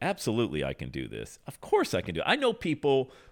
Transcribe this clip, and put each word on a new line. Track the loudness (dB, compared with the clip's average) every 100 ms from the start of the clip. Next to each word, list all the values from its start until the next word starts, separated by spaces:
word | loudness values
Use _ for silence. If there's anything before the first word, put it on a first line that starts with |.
"Absolutely, | -4 -2 0 2 2 0
I | -2
can | -4 -6
do | -6 -6
this. | -8 -10 -12 -16
Of | -12
course | 0 2 4
I | 0
can | 0 -2
do |
it." | 0
I | 2
know | 2
people | 0 -2 0 4 4 2 -6 -20